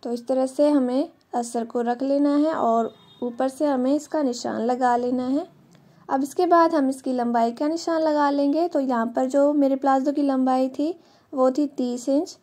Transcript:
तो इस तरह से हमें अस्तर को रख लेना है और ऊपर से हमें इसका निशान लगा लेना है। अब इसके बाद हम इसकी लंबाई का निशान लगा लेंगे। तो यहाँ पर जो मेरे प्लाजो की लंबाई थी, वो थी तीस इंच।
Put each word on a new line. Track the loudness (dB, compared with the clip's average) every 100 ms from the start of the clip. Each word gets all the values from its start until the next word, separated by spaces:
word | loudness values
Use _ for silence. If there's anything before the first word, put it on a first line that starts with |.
तो | -6
इस | -8 -2
तरह | -2 -2
से | 2 2
हमें | 4 2 0 -4 _ _
अस्तर | -6 -4 -6
को | -4 -4
रख | -2 -2
लेना | 0 2 2 2
है | 0
और | 0 2 2 0 -6 _ -10
ऊपर | -10 -4 -4
से | -2 -2
हमें | 0 0
इसका | 0 -2 -2
निशान | -2 -2 -6 -4
लगा | -2 0 2 2
लेना | 0 -2 -2
है। | -2 -4 -16 _ _ _ _ -6
अब | -4
इसके | -4 -2 2
बाद | 4 4
हम | 2 0
इसकी | -2 -4
लंबाई | -4 0 0 0
का | 0 -4
निशान | -2 -2 0
लगा | 2 2 2
लेंगे। | 2 2 2 0
तो | 0
यहाँ | 0 -2 -2
पर | -2 0
जो | 2 2
मेरे | 4 2 2
प्लाजो | 2 2 0
की | 0
लंबाई | 0 0 2 2 0
थी, | -2 -4 -4 _ _ _
वो | 0 0
थी | 2 -4
तीस | -2 -6 -4 0
इंच। | 0 -2 -10